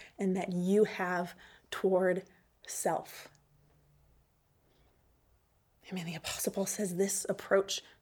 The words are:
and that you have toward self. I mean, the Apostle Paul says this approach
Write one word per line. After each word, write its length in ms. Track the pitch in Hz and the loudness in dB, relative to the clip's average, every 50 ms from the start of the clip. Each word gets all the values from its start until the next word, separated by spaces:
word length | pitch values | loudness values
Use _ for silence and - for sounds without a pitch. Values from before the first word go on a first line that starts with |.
| - - - - | -20 -20 -8 -2
and 160 | 196 190 185 | 0 0 2
that 160 | 190 175 - | 2 0 -2
you 320 | 180 175 180 185 196 208 214 | -2 0 2 4 6 6 6
have 500 | 208 - - 214 175 180 175 185 180 - - - - - - _ _ | 6 4 0 -2 -2 -2 -2 -2 -4 -8 -14 -20 -20 -20 -20 _ _
toward 520 | - - - 190 190 180 185 185 180 185 185 - _ _ _ _ _ _ _ | -6 -2 2 4 4 6 6 4 2 2 -2 -8 _ _ _ _ _ _ _
self. 640 | - - - - 185 165 - - - - - - - - _ _ _ _ _ _ _ _ _ _ _ _ _ _ _ _ _ _ _ _ _ _ _ _ _ _ _ _ _ _ _ _ _ _ _ _ _ _ _ _ _ _ _ _ _ _ _ _ _ _ - | -12 -10 -4 -2 0 0 -2 -4 -8 -14 -18 -20 -20 -20 _ _ _ _ _ _ _ _ _ _ _ _ _ _ _ _ _ _ _ _ _ _ _ _ _ _ _ _ _ _ _ _ _ _ _ _ _ _ _ _ _ _ _ _ _ _ _ _ _ _ -10
I 60 | 190 | -8
mean, 100 | 185 170 | -8 -6
the 100 | 165 165 | -8 -8
Apostle 360 | 160 - - - - - 202 | -8 -6 -6 -6 -4 -4 -4
Paul 140 | 190 - 196 | -2 -2 -4
says 300 | 190 - - 214 185 175 170 | -4 -2 -4 -4 -4 0 0
this 280 | 196 196 196 - - - | 0 0 0 -2 -4 -4
approach 520 | 185 - - - 202 196 190 - - - - - - _ | -6 -6 0 2 2 2 2 0 -4 -6 -8 -12 -20 _